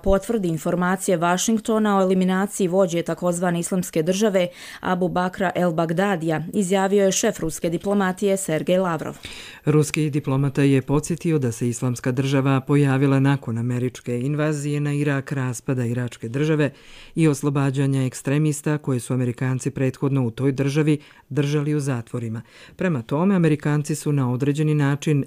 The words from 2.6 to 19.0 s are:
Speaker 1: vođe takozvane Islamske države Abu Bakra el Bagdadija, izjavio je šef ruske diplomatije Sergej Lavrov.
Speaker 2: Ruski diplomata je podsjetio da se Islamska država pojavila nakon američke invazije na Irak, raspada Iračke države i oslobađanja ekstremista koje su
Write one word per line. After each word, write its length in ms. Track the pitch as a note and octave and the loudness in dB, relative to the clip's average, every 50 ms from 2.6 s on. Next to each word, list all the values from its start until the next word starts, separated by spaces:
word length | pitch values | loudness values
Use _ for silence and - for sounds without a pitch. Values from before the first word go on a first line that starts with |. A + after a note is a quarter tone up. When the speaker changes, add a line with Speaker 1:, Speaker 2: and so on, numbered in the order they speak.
| G3 E3+ | 0 2
Speaker 1:
vođe 340 | F3 G3 G3 E3+ E3+ E3+ | 4 4 2 4 2 -2
takozvane 580 | E3 - E3 - F3+ F3 F3 E3+ F#3 F3+ E3+ E3+ | -2 -2 -4 -2 -2 -2 0 0 0 0 0 0
Islamske 440 | E3+ - G3 F#3 F3+ - - E3 D#3 | -2 -2 -2 -2 -2 -2 -2 -2 0
države 440 | F3+ F#3 G3 A3+ G#3+ F#3 F#3+ F3 F3 - - - - - - | 0 0 2 2 2 2 2 0 0 -4 -14 -18 -18 -16 -8
Abu 280 | - - F#3 F3+ F#3 E3+ | -4 -2 -2 0 0 0
Bakra 420 | E3 F3 F3+ F#3 F3+ - F#3+ F3 - | 0 0 -2 -2 -2 -2 -2 -2 0
el 160 | - F3 F3+ | 0 0 0
Bagdadija, 720 | E3 E3+ E3 D#3+ E3+ E3+ G3 G#3 G3 D#3+ D#3+ E3 D#3 D3+ D#3 F3+ - | 2 0 0 0 0 0 0 0 0 0 0 -2 -2 -2 -2 -4 -2
izjavio 520 | G#3+ G3 F3 G3 F#3+ F#3+ G3 G3+ G3+ G3 | -2 0 2 2 2 2 4 4 4 4
je 60 | F#3+ | 4
šef 280 | F#3+ - - A3 G3+ - | 2 2 0 0 0 0
ruske 300 | - D#3+ - - - E3+ | -4 -6 -4 -4 -4 -4
diplomatije 680 | E3 E3+ - G3 G3+ G3+ G3 F#3 F#3 - G#3 G3 F#3+ F#3+ | -4 -2 -2 0 0 2 2 0 0 0 0 0 0 0
Sergej 400 | - - D#3 D3+ - - F3+ F#3 | 0 -2 -2 -2 2 2 2 2
Lavrov. 400 | F#3+ F3 E3 D3 C3+ B2 C#3 - - - - - - - - - - | 2 0 -2 -4 -6 -8 -10 -12 -16 -16 -16 -16 -18 -18 -18 -6 0
Speaker 2:
Ruski 440 | D#3 D3 D3+ D3 - - D#3+ D3+ D3+ | 2 4 4 4 4 0 -2 -2 0
diplomata 520 | C#3 D3+ - C#3 C3+ C3+ C#3+ C#3 - D3+ | -2 -4 -2 0 0 0 0 0 2 2
je 200 | C#3 C#3 C#3 C3 | 4 4 4 4
podsjetio 580 | - - C#3 D3+ D3 - E3+ - - E3+ D#3 D3+ | 2 2 0 0 0 -2 -6 -4 -2 0 0 2
da 120 | C3 A#2 | 0 0
se 180 | A2+ - B2+ A#2+ | -2 -2 -4 -4
Islamska 420 | A#2 - C3+ B2+ B2 - - C3 | -4 -2 -2 -4 -4 -2 -4 -4
država 500 | B2 C3 C3+ C3+ C#3 C3+ C3 C#3 C3+ C3 | -2 0 0 0 0 2 2 2 2 0
pojavila 580 | - - C#3+ C#3+ C#3+ C#3 C3 C3 C#3+ C#3 C3+ C3+ | 2 2 2 4 4 4 2 2 2 2 4 4
nakon 380 | C3+ C#3 C#3+ C#3 - B2 A2+ A#2 | 4 4 2 2 -2 -6 -4 -4
američke 640 | A#2 B2 B2 B2 B2 B2+ - - - C3 A#2+ A#2+ | -2 -2 -2 -2 -4 -4 -6 -8 -8 -6 -4 -4
invazije 600 | B2 C#3+ D3+ D3 D3+ D#3 D3+ C#3+ C#3+ D3 D3 D3 | -2 -2 -2 0 0 -2 -2 -2 -4 -4 -2 -2
na 140 | D3 D3 C#3+ | -2 -2 0
Irak, 380 | C#3+ C#3+ D3 C#3 C3+ C3+ - | 0 0 0 0 -2 -4 -4
raspada 540 | C#3+ C3+ B2+ B2+ A#2+ - - - C3+ B2 A#2+ | -4 -4 -4 -4 -4 -6 -4 -4 -2 -2 0
Iračke 440 | A#2 A#2+ B2 B2 A#2 - - - A2+ | -2 -2 -2 -4 -6 -8 -10 -10 -6
države 420 | A#2 C#3 D3+ D#3 D#3+ D3+ D3 C3+ - - - - - - - - - | -4 -2 0 0 2 2 0 -2 -2 -8 -20 -20 -20 -20 -20 -10 -2
i 120 | E3 D#3+ D#3 | 2 2 2
oslobađanja 800 | C#3+ - - D3 C#3 D3 C#3 C#3 C3 C#3+ C#3 C3+ C3+ C3+ C3 | 2 2 0 -2 0 0 0 0 0 0 0 0 2 0 0
ekstremista 720 | B2 - - - C3+ C#3 D3 D#3 D3+ C#3+ - - D#3 D3+ D3 | -2 -4 -6 -4 -2 0 2 2 0 -2 -2 -2 -2 -2 -2
koje 220 | - D3 C3 | -2 -2 -2
su 140 | A#2+ | -2